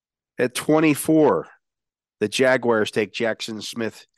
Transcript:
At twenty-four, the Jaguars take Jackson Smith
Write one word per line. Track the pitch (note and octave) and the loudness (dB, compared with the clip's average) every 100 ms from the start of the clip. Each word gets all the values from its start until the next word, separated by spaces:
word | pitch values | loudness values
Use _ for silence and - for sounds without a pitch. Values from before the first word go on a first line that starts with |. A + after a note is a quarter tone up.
| _ _ _ - | _ _ _ -4
At | B2 | -4
twenty-four, | - - D#3 D#3 C#3+ - D#3 C#3+ E2+ - _ _ _ _ _ _ - | -2 0 2 4 0 0 2 4 2 -4 _ _ _ _ _ _ -6
the | G#2+ | -4
Jaguars | - C3 C3 A#2+ A2 G#2 | 0 2 2 2 0 0
take | A#2+ G#2 | -2 -4
Jackson | - A2+ A2 - A2 | -4 -4 -4 -8 -12
Smith | G2+ A#2 A2 - - | -10 -8 -8 -8 -20